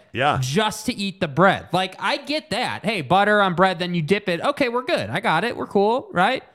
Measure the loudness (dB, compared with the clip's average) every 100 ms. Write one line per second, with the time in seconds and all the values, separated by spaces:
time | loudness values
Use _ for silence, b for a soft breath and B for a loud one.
0 | _ 0 2 2 0 0 0 -2 -6 -6
1 | -6 -4 -2 4 4 2 -2 -4 -4 -4
2 | -4 -4 -4 -6 -4 -4 -4 -4 -4 -4
3 | 2 2 4 4 4 4 2 2 -2 -2
4 | 0 0 0 -2 -2 0 -2 -2 -2 -2
5 | -2 -2 0 0 0 -4 -2 2 2 0
6 | -2 0 0 0 -8